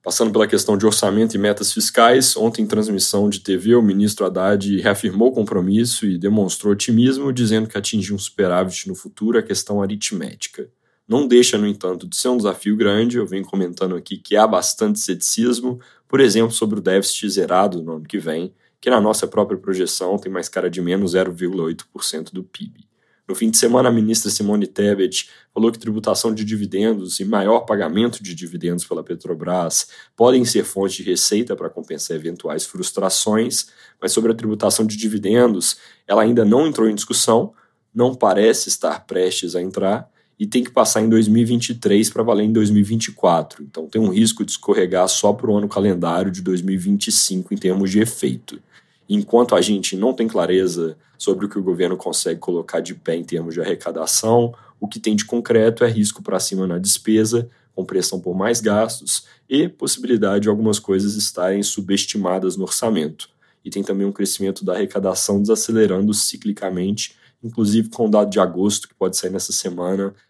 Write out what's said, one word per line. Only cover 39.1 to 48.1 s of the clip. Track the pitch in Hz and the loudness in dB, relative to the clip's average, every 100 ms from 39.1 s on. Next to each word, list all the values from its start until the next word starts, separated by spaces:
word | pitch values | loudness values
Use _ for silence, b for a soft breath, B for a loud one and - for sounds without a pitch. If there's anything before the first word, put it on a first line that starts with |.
| 92 92 - 87 87 | -2 0 -2 -4 -4
a | |
entrar | 90 95 95 113 - _ _ _ | -4 -2 0 -2 -6 _ _ _
e | 104 | -2
tem | 127 | -2
que | 123 | 0
passar | - 107 110 | 0 2 2
em | 110 | 4
dois | 113 107 | 4 6
mil | 113 | 4
e | 117 | 4
vinte | 120 120 | 0 -2
e | 117 | -4
três | 104 101 107 | 2 4 2
pra | 135 | 0
valer | 113 104 107 | 0 2 2
em | |
dois | 110 104 | 2 4
mil | 104 | 4
e | |
vinte | 98 113 - | 2 0 -4
e | |
quatro. | - 90 82 78 - | 0 2 2 -2 -12
Então | 71 80 80 | -16 -14 -4
tem | 110 | 0
um | 107 | 2
risco | 95 113 - | 4 2 2
de | 98 | -6
escorregar | - - 104 90 92 95 | -4 0 2 2 2 2
só | - 104 | 2 2
pro | 104 113 104 | 2 0 0
ano | 101 | 0
calendário | 101 101 87 85 85 95 | 0 0 2 0 0 -2
de | 92 | -4
dois | 92 92 | -4 -2
mil | 92 | -2
e | 95 | -2
vinte | 90 101 - | 0 0 0
e | |
cinco | - - 92 180 | 0 0 -2 -6
em | 202 | -4
termos | 185 190 95 | 0 0 2
de | 101 | 2
efeito. | 107 | 0